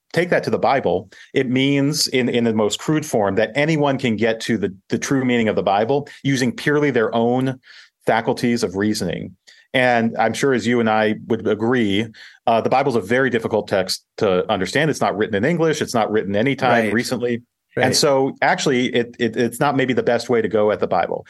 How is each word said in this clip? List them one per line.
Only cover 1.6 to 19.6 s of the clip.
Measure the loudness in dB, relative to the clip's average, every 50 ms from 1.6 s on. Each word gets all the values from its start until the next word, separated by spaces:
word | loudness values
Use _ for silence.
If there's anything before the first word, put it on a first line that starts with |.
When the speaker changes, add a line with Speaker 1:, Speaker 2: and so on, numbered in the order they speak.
| 2 2 2 2 2 0 0 0 -2 0
Speaker 1:
in, | 0 0 0 2
in | 0 0
the | 0 2
most | 2 2 0 0 -2 -4
crude | -2 -2 -2 -2 -2
form | -2 0 0 0 2 2
that | 0 0 0 0
anyone | 0 0 2 2 2 2 0 0 0
can | 0 0 0
get | 2 0 0 0 -2
to | -2 -2 -2 0
the, | -2 -4 -6 -8 _ -4
the | -4 -4
true | -2 -2 -2 0 0
meaning | 2 2 2 2 2
of | 0
the | 0
Bible | 0 2 2 2 0 0 -2 -4 -4 -8 -14 -6 -4
using | -2 0 0 0 -2 -2
purely | -2 -2 0 2 2 2 2
their | 2 2 0 2 0
own | 0 0 2 0 0 0 -2 -4 -6 _ -20 -20 -20 -20 _ _ _ -2
faculties | 0 0 0 0 -2 -2 0 0 0 0 0 -2
of | -2 -2
reasoning. | -2 -2 -2 -2 -2 -4 -6 -6 -6 -10 -12 -14 _ _ -20 -20 -20 _ _ -2
And | 0 2 2 2 2 0 0 0 0
I'm | 0 0 0
sure | 0 0 0
as | 0 0 0
you | 0 0 2
and | 2 2
I | 2 2 2 0 0 -2 -2 -4
would | -4 -2 0 -2
agree, | -2 0 0 0 0 2 2 0 0 -2 -2 -4 -8 -20 -20 -20 -20 _ -2
uh, | 0 0 2
the | 2 2
Bible's | 2 2 2 2 0
a | -2
very | 0 0 0 2 2 2
difficult | 0 -2 -2 0 -2 -2 0 0
text | 0 0 0 -2 -6 -10 _ _ -6 -2
to | 0 2 2 0 0 0
understand. | -2 -2 -2 -2 -2 0 0 0
It's | 0 0
not | -2 -2 0
written | -2 -2 -2 -2
in | 0 0
English. | 0 0 0 0 0 0 -2
It's | -4 -2 0
not | 0 0 2
written | 0 -2 -2 0 -2
anytime | 0 0 0 -2 0 2 2 2 2 2
Speaker 2:
Right. | 0
Speaker 1:
recently. | 0 -2 -2 -4 -6 -4 -2 -4 -4 -4 -8 _ _ _ _ _ -4
Speaker 2:
Right. | 0 0
Speaker 1:
And | 2 2
so | 2 2 2 2 2 0 0 -2 0
actually, | 0 0 0 0 0 0 0 2 0 0 0
it, | 0 -2 -2 -4 -4
it, | -4 -2 0
it's | 0 -2 -2 0 0